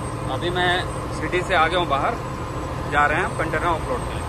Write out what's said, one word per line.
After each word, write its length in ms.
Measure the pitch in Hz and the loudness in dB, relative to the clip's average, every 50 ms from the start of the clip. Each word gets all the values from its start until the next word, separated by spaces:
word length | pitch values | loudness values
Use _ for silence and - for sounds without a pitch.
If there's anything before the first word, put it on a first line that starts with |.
| - - - - - - | -4 -6 -6 -4 -4 -4
अभी 200 | 131 135 165 175 | -2 -2 -2 0
मैं 340 | 180 180 180 180 175 185 - - - - - - - - | 0 2 2 2 2 2 0 -2 -4 -4 -4 -4 -4 -4
सिटी 220 | 156 160 185 180 | -2 0 0 0
से 120 | 170 - 185 | 0 2 4
आ 140 | 160 160 160 | 4 4 4
गया 100 | 180 180 | 4 2
हूँ 100 | 170 147 | 2 2
बाहर, 260 | 139 139 165 220 - - - - - - - - - - - - - - - - | 2 2 2 0 0 -2 -4 -6 -6 -6 -6 -6 -6 -6 -6 -4 -4 -4 -4 0
जा 140 | 143 147 147 | 4 4 4
रहे 120 | 147 151 175 | 4 4 2
हैं 60 | 202 | 0
हम 140 | 226 - 175 | 0 0 -2
कंटेनर 280 | 165 165 156 156 165 | -2 0 0 0 2
ऑफलोड 320 | 175 165 147 - 135 127 117 | 0 0 0 0 -2 -2 -2
के 160 | - 123 131 | -2 -4 -4
लिए। 80 | 113 - | -4 -4